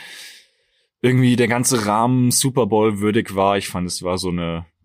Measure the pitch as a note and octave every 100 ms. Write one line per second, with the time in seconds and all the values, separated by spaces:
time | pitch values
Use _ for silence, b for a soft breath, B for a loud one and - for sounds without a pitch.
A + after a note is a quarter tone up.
0 | B B B B B B B B B _
1 | B2 B2+ B2+ B2 A#2 A#2+ B2+ B2 G#2 G#2
2 | A#2+ B2+ B2 A#2 C#3 B2+ G#2 G#2+ A2 G2+
3 | G#2 G#2+ F#2+ F#2+ G2 G2+ - F#2 F2+ -
4 | F2+ F2+ F#2 F2 E2+ E2 E2 _